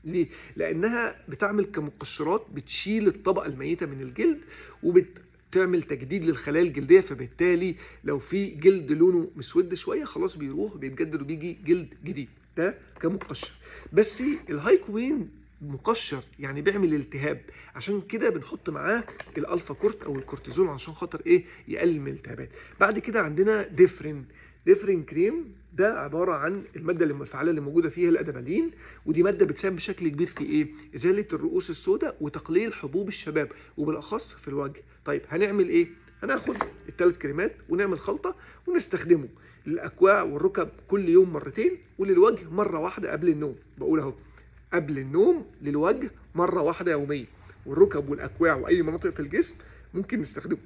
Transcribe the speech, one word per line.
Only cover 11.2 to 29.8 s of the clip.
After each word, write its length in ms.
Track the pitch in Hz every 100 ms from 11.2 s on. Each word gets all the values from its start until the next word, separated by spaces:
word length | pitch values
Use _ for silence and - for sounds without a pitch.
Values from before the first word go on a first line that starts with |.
وبيجي 360 | 139 160 170 - 120
جلد 280 | 175 143 - 147
جديد، 240 | 165 127 - _ -
ده 200 | 175 - - -
كمقشر. 500 | 165 196 - - - - - - -
بس 300 | 165 214 - 254 285 -
الهاي 280 | 147 143 370
كوين 640 | - 214 254 294 170 - - -
مقشر، 640 | 147 135 - 226 - 135 - -
يعني 220 | 139 139
بيعمل 320 | 151 202 180
التهاب، 480 | 151 131 139 147 - - - - -
عشان 260 | 190 202
كده 280 | - 226 233
بنحط 400 | 175 - 330 -
معاه 340 | 143 151 233 226 - - -
الألفا 360 | - 175 -
كورت 300 | 139 208 214
أو 120 | - 135
الكورتيزون 520 | 131 139 - 135 185
عشان 260 | 139 -
خاطر 280 | 156 175 156 165
إيه؟ 180 | 180 175 - -
يقلل 340 | - 175 156
من 60 | 139
الالتهابات. 420 | 135 - 117 131 - - -
بعد 200 | 202 220
كده 220 | - 220
عندنا 460 | 160 151 202 214 196
ديفرين. 580 | 160 180 - 151 147 127 - - - 165
ديفرين 380 | 202 202 180
كريم 520 | 147 156 196 330 277 190 -
ده 260 | 170 202 143
عبارة 340 | 139 156 185
عن 300 | 156 151 196 165 -
المادة 280 | 165 170
اللي 180 | 165 143
الفعالة 280 | 139 135 156
اللي 120 | 160
موجودة 280 | 139 160 165
فيها 200 | 170 175
الأدبالين، 640 | 170 160 131 123 202 330 - - - -
ودي 180 | 160
مادة 220 | 185 202 185
بتساهم 300 | 143 190
بشكل 320 | 180